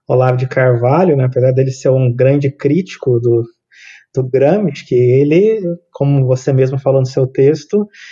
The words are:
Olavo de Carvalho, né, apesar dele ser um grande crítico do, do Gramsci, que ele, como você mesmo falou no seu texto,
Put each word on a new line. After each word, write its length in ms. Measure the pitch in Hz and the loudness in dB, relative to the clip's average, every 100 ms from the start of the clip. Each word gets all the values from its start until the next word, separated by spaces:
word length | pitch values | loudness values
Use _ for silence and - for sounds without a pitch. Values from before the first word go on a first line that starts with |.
| - | -2
Olavo 280 | 127 127 123 | 0 2 0
de 100 | 131 | -2
Carvalho, 680 | 135 127 120 123 151 185 139 | 0 0 2 0 2 2 2
né, 80 | |
apesar 280 | 127 127 127 | 0 0 0
dele 180 | 127 131 | 0 -2
ser 180 | - 139 | -2 0
um 260 | 131 127 | 0 0
grande 360 | 120 127 143 139 | 2 2 2 -2
crítico 680 | - 143 165 185 - 135 120 | -4 -2 -2 -4 -6 -2 0
do, 240 | 120 117 117 _ _ - - - _ | 0 0 -2 _ _ -20 -20 -20 _
do 80 | 131 | -6
Gramsci, 640 | 127 127 139 202 180 139 - | -2 0 2 2 -2 -6 -4
que 80 | |
ele, 680 | 123 123 131 147 165 214 220 170 170 _ | 0 2 2 2 2 2 0 -4 -8 _
como 320 | - 139 143 127 | -4 0 0 0
você 260 | 127 - | -2 0
mesmo 260 | 131 131 135 | 0 0 -2
falou 220 | 135 135 | -2 0
no 60 | 127 | 0
seu 200 | - 131 | -2 -4
texto, 640 | - 135 156 - 208 208 - - | 0 0 0 -2 -4 -4 -10 -20